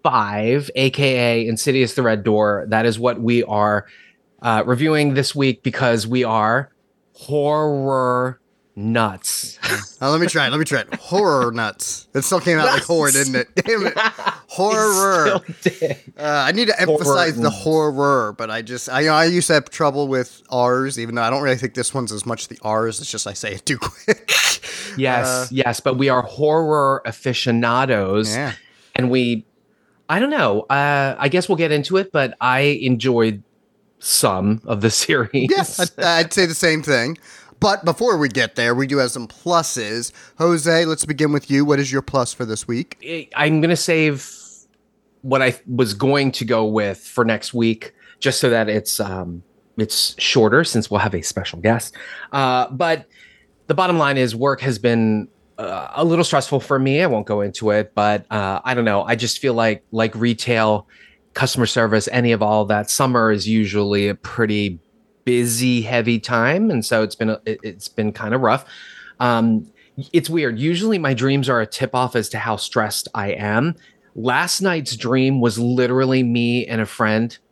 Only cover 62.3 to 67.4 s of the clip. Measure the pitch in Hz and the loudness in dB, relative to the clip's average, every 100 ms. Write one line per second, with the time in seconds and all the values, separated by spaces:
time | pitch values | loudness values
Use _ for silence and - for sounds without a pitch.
62.3 | 113 107 107 101 104 104 - 135 123 110 | 2 2 2 2 0 0 0 2 4 2
63.3 | 107 104 110 104 104 101 101 101 98 - | 2 0 0 0 0 0 0 0 -4 -8
64.3 | - 110 104 101 85 _ _ _ _ - | -2 0 0 -2 -6 _ _ _ _ -2
65.3 | 123 120 117 127 123 110 120 113 117 - | 0 0 0 0 0 0 0 2 -2 0
66.3 | 120 117 175 220 139 - 113 107 - 110 | 0 2 2 2 0 0 0 0 -2 -4
67.3 | 107 | -2